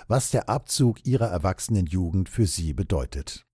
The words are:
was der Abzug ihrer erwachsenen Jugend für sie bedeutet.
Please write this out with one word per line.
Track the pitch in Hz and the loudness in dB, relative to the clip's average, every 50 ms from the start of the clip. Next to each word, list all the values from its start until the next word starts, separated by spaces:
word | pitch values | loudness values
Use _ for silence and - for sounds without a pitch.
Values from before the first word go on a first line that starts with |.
| - - | -2 0
was | 113 131 - - | 2 2 2 2
der | - 120 - - | 0 0 0 0
Abzug | 113 131 - - - - 131 117 107 - - | -2 -2 -2 -4 0 2 2 2 2 0 -2
ihrer | 123 131 123 117 104 | 0 0 2 0 0
erwachsenen | 90 85 85 95 90 - - - 110 98 90 | 0 0 0 0 -2 -2 -2 0 2 2 2
Jugend | 78 90 92 87 82 82 95 90 - | 0 0 -2 0 0 0 0 0 0
für | - 117 110 | 0 0 0
sie | 85 - - 82 78 69 | 0 0 -2 -4 -4 -2
bedeutet. | - 80 - - 67 64 - - 69 - - - - _ _ | -4 -2 0 0 -2 -2 -4 -6 -8 -8 -8 -12 -16 _ _